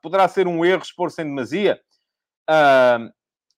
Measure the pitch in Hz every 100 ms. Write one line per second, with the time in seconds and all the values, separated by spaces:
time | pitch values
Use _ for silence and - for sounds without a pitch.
0 | 160 196 180 196 180 165 170 185 - -
1 | 170 - 156 139 117 170 190 - _ _
2 | _ _ _ _ - 156 143 135 127 117
3 | 113 _ _ _ _